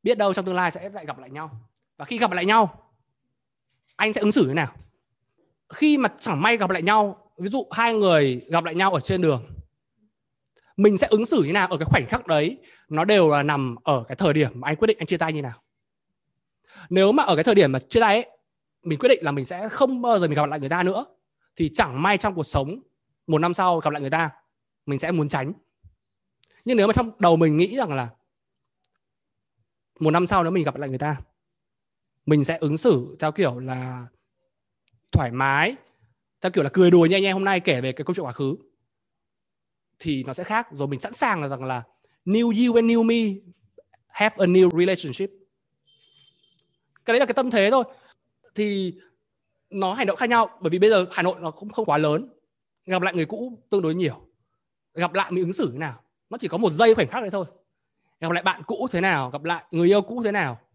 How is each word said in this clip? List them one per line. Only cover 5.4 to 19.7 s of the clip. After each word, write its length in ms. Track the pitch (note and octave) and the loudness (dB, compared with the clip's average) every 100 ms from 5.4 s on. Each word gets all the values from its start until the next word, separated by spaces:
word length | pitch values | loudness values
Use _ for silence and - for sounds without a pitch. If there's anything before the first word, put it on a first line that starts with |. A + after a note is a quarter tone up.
| _ _ _ | _ _ _
Khi 300 | - D4+ D4 | 0 2 4
mà 100 | A#3+ - | 0 -4
chẳng 220 | - D3 | -6 0
may 140 | G3+ A#3 | 0 2
gặp 140 | F#3 | 0
lại 120 | F#3 | -2
nhau, 480 | E3+ A3 G#3 F#3+ _ - | 2 2 0 -4 _ -10
ví 100 | F#3+ | -6
dụ 180 | B3+ - | -6 -6
hai 240 | F3 A#3 | -2 0
người 520 | A3+ G3 D#3+ C#3+ B2 - | 2 4 4 2 -2 -2
gặp 160 | E3 | -4
lại 100 | E3 | -2
nhau 200 | E3 F#3+ | -2 0
ở 60 | F3 | 0
trên 220 | - F#3+ | -2 0
đường, 240 | E3+ C3 - - - _ _ _ _ _ _ _ _ _ _ - | 0 -2 -6 -20 -20 _ _ _ _ _ _ _ _ _ _ 4
mình 220 | G#3 G3 | 4 4
sẽ 80 | - | 2
ứng 200 | G#3+ A#3 | 2 2
xử 160 | C#4+ | 0
thế 80 | C#3+ | 2
nào 160 | G3 F3+ | 0 0
ở 80 | D#3+ | -2
cái 100 | D#3 | 0
khoảnh 200 | - A#2+ | 0 0
khắc 200 | - - | -6 0
đấy? 320 | D#3 D#3+ C4 _ _ _ | 0 0 -4 _ _ _
Nó 160 | D#3 | -2
đều 260 | F#3 G#3+ D#3+ | 2 4 4
là 120 | D3 | 4
nằm 340 | C#3+ C#3+ C3 A#2 | 0 -2 -4 -4
ở 200 | - C3+ A2+ | -2 -2 -2
cái 80 | - | -2
thời 160 | D#3 | 0
điểm 180 | D3 C3 | 2 0
mà 140 | A#2+ C#3 | -2 -6
anh 80 | D#3 | 0
quyết 100 | A3 | 0
định 120 | G#3+ | 0
anh 80 | D#3+ | -2
chia 100 | E3+ | -2
tay 160 | D#3+ | -2
như 100 | D#3 | -4
nào. 200 | C3+ A2+ _ _ _ _ _ _ _ _ _ _ _ - - | -8 -14 _ _ _ _ _ _ _ _ _ _ _ -20 -2
Nếu 240 | F#3 G3 | 4 4
mà 100 | C4+ | 4
ở 120 | C#4+ | 4
cái 100 | D#3 | 2
thời 100 | D#3+ | 4
điểm 180 | G#3 D3 | 6 4
mà 60 | C3 | 2
chia 220 | - A#3 | 0 2
tay 220 | A3+ G#3+ | 4 2
ấy, 80 | A3+ _ _ _ _ _ | -2 _ _ _ _ _
mình 160 | F3 D3 | -6 -2
quyết 100 | B3+ | 2
định 160 | B3+ | 2
là 80 | D#3+ | 0
mình 120 | C#3+ | -4
sẽ 240 | B2+ F3+ | -6 -10
không 340 | G#3+ | -10